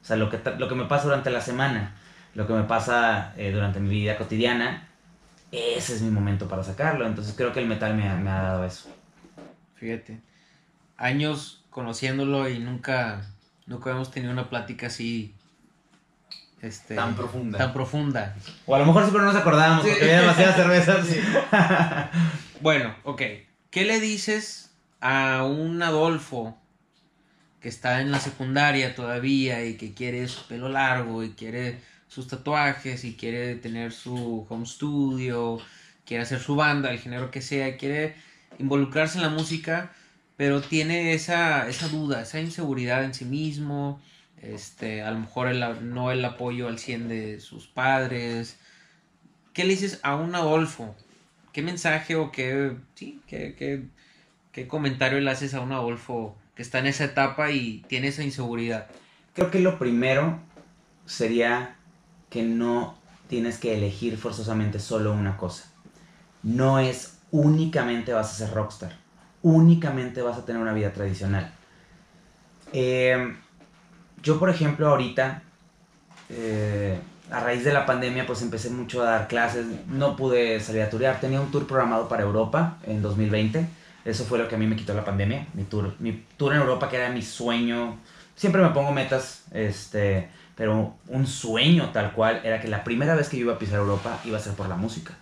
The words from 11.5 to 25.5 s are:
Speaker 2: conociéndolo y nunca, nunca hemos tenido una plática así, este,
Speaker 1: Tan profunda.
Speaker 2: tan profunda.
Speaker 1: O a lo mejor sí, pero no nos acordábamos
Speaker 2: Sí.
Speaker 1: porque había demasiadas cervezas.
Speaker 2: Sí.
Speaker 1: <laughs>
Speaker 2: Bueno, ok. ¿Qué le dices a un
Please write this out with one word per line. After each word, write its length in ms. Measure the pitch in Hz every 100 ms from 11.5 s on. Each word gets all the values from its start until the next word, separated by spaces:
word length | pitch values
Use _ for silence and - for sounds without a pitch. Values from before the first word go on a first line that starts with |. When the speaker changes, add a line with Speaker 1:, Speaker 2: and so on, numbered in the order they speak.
| - _
Speaker 2:
conociéndolo 800 | - 120 117 131 131 139 139 135
y 100 | 120
nunca, 640 | 117 123 127 131 117 104 101 - _ _ -
nunca 240 | 120 131
hemos 200 | 127 131
tenido 220 | 131 123
una 160 | 127 123
plática 380 | 120 - 107 120
así, 480 | - 117 117 104 - _ _ _ _ _ _ _ _ _ - _ _
este, 320 | 117 104 -
Speaker 1:
Tan 200 | 110 -
profunda. 440 | 98 95 127 117 104
Speaker 2:
tan 140 | 131
profunda. 640 | 131 131 147 147 123 101 101 - -
Speaker 1:
O 100 | -
a 40 | 135
lo 80 | 147
mejor 180 | 170
sí, 60 | 208
pero 120 | 202
no 80 | 202
nos 80 | 190
acordábamos 440 | 165 151 160 160
Speaker 2:
Sí. 60 | -
Speaker 1:
porque 140 | 139
había 160 | 151 170
demasiadas 340 | 175 165 185 185
cervezas. 500 | 175 180 170 190 170
Speaker 2:
Sí. 140 | 160
Speaker 1:
<laughs> 1400 | 202 - - 208 170 185 165 - 139 170 165 151 - -
Speaker 2:
Bueno, 320 | 151 147 117 104
ok. 180 | 139 135 123 104 - _ _
¿Qué 140 | 185
le 160 | 196 226
dices 720 | 214 214 190 214 214 - - _ _ _
a 420 | 127 135 135 131
un 380 | 135